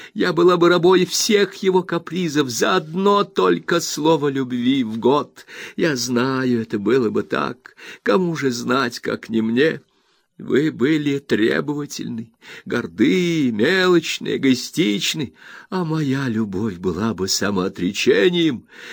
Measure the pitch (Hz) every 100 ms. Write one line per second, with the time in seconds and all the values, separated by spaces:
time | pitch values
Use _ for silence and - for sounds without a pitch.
0 | - 208 180 165 175 170 170 175 175 185
1 | 175 - - 202 196 - 190 185 180 170
2 | - 175 170 147 131 113 208 185 151 170
3 | 196 202 196 - 185 170 - 175 - -
4 | 156 160 143 135 127 123 123 139 110 113
5 | 113 147 - - - - - - 170 127
6 | 120 120 131 131 131 117 110 104 101 135
7 | 110 107 - - 73 - - - - -
8 | - 202 175 151 135 120 120 131 123 -
9 | - 110 - 113 110 117 156 - _ _
10 | _ _ _ - - 131 156 123 135 156
11 | 143 139 - 107 117 147 147 147 143 -
12 | - 113 113 _ - - - 120 98 87
13 | 139 185 175 165 131 104 135 190 185 175
14 | 165 - - - 131 123 - 156 202 202
15 | - 160 127 - - - - 190 160 160
16 | 143 135 131 110 107 92 113 87 92 85
17 | 113 90 95 - 98 98 95 - 92 101
18 | - 92 180 175 160 113 - - -